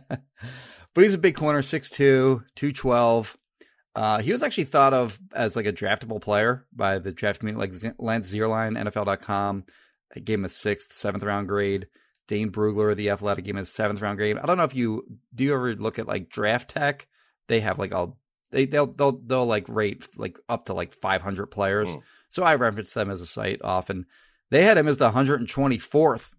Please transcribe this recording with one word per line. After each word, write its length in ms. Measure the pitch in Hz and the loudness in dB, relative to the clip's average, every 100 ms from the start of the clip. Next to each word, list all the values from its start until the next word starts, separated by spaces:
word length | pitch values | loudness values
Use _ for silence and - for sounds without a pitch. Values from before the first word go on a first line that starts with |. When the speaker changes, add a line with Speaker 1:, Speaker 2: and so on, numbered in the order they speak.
| - | -6
Speaker 1:
<laughs> 120 | 127 - _ 117 127 - - - | -12 -12 _ -16 -16 -20 -20 0
But 100 | 180 | 6
he's 100 | 208 | 6
a 60 | 185 | 6
big 160 | 180 143 | 2 2
corner, 260 | 151 147 | 2 2
six 300 | 131 160 - | 0 -4 -4
two, 500 | - 139 131 131 123 - - | 4 6 6 6 2 -2 -6
two 160 | 143 | -6
twelve. 680 | 139 131 120 117 117 107 - _ _ _ _ _ 110 | -2 2 4 6 4 0 -10 _ _ _ _ _ -2
Uh, 240 | 107 107 | 0 2
he 120 | 123 | 0
was 100 | 247 | 0
actually 220 | 294 - | -2 -2
thought 300 | 139 147 139 131 | 0 2 4 4
of 240 | 117 101 - | 0 -4 -10
as, 220 | - 110 117 | -4 -2 -2
like, 100 | 104 | -2
a 60 | |
draftable 460 | - 98 110 113 107 | -2 -2 -2 -4 -8
player 440 | - 104 113 123 - | 0 2 2 0 -6
by 240 | - 98 95 | -4 -2 -2
the 120 | 95 | -4
draft 280 | 80 104 - | -4 -4 -2
community, 200 | 110 110 | -6 -4
like, 120 | 98 | -6
Z-, 200 | 90 113 - | -6 -10 -6
Lance 320 | 113 113 95 | -4 -2 -2
Zierlein, 440 | 104 110 110 110 113 | -2 0 0 -2 -4
N 100 | 104 | -4
F 100 | 107 | -2
L 80 | 101 | -2
dot 140 | 98 | -2
com, 420 | - 101 101 98 - _ _ _ _ - | -2 -2 0 -4 -8 _ _ _ _ -12
gave 160 | 107 107 | -4 -2
him 60 | 95 | -4
a 40 | |
sixth, 440 | - 107 101 - | -4 -4 -4 -8
seventh 300 | - 104 92 | -8 -6 -4
round 240 | 101 101 98 | -4 -4 -2
grade. 400 | 101 101 98 95 _ _ _ - | 0 0 -2 -6 _ _ _ -6
Dane 240 | 104 107 | -4 -2
Brugler, 440 | 104 107 104 107 104 | 0 0 2 0 0
The 160 | 101 | 0
Athletic, 340 | 101 101 98 98 | -2 -2 -4 -4
gave 100 | 101 | -8
him 60 | |
a 40 | 92 | -8
seventh 360 | - 104 101 | -4 -4 -2
round 160 | 104 101 | -4 -2
grade. 200 | 104 - | -2 -2
I 80 | 156 | 0
don't 100 | 180 | 0
know 60 | 156 | 0
if 100 | 127 | 0
you, 300 | 113 110 - 110 _ | -2 -2 -8 -16 _
do 100 | 120 | -2
you 100 | 139 | 0
ever 220 | 135 123 104 | 0 -2 -4
look 220 | 107 113 | -4 -6
at, 80 | - | -6
like, 220 | 104 87 | -6 -6
Draft 420 | - 107 - - | -2 0 0 -2
Tech? 360 | - 147 139 - _ _ _ - | -2 -2 -2 -10 _ _ _ -2
They 120 | 113 | 0
have, 160 | 104 95 | 0 -2
like, 120 | 98 | -2
a, 160 | 92 87 - _ _ _ | -2 -4 -8 _ _ _
they, 140 | 131 139 | 0 0
they'll, 220 | 147 143 | 2 0
they'll, 320 | - 139 123 | 2 0 0
they'll, 220 | 117 127 120 | -2 0 2
like, 240 | 107 - | 0 -2
rate, 380 | 110 104 - - - | -2 -2 -4 -12 -10
like, 200 | 101 - - | -10 -10 -8
up 160 | 120 - | -6 -4
to, 80 | |
like, 200 | 92 87 | -6 -6
five 280 | - 98 95 | -6 -2 -2
hundred 260 | 95 95 - | -2 -8 -8
players. 420 | 101 98 104 90 | -2 0 0 -2
Speaker 2:
Mm. 120 | 76 - _ _ | -6 -14 _ _
Speaker 1:
So 140 | - | 0
I 120 | 170 143 | 2 4
reference 380 | 117 104 95 | 2 -2 -6
them 160 | 117 101 | -4 -4
as 100 | 92 | -4
a 40 | 87 | -8
site 340 | 107 101 - | -6 -4 -4
often. 440 | - 92 - 92 - _ _ _ _ | -2 -2 -4 -8 -10 _ _ _ _
They 140 | 139 | 4
had 140 | 202 190 | 6 6
him 80 | 151 | 4
as 100 | 143 | 4
the 140 | 117 | 4
hundred 280 | 117 135 143 | 4 2 2
and 60 | 117 | -2
twenty-fourth 840 | 135 139 117 - 147 156 113 - | -2 0 -2 0 4 4 2 -6